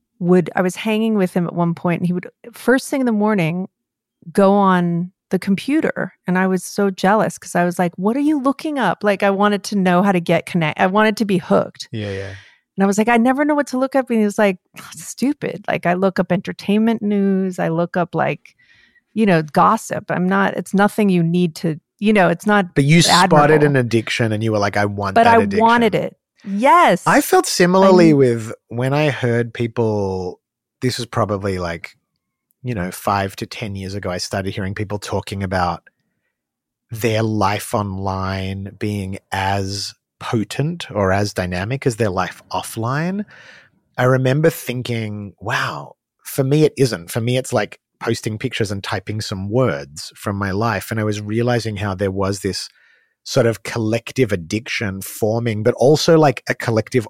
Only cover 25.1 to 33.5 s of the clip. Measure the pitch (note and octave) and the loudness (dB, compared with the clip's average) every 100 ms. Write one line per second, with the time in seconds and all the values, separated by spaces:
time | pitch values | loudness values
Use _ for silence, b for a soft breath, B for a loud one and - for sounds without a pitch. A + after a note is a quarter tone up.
25.1 | G2+ A#3 A#3 G3+ G3+ A3+ A#3+ A3+ F#3+ - | 2 4 4 2 2 4 4 2 0 -4
26.1 | - _ _ G#3 G3+ C4 E4+ D4+ F3+ - | -10 _ _ -8 0 4 6 6 4 2
27.1 | A3 - F#4 - - F3+ F#3+ G3 G3 E3 | 2 4 2 2 2 4 6 6 8 8
28.1 | C#3+ B2+ A#2 A2 - _ A#2 C3 C#3+ D3+ | 6 4 2 -6 -14 _ -4 0 0 0
29.1 | A#2+ A#2+ A#2 A#2+ - A#2 A#2 A2 G#2 G2 | 0 0 0 -2 -4 -4 -2 0 0 -2
30.1 | F#2+ F2+ - _ _ _ _ B2+ - A#2 | -4 -6 -10 _ _ _ _ -6 -4 -6
31.1 | - G2+ G2+ G2 F#2 F2 E2+ - _ _ | -2 -2 -2 -4 -4 -6 -8 -12 _ _
32.1 | _ _ _ _ _ B2 A2+ F2+ - - | _ _ _ _ _ -8 -6 -6 -6 -2
33.1 | G2+ G2 - A2 | -2 -4 -8 -12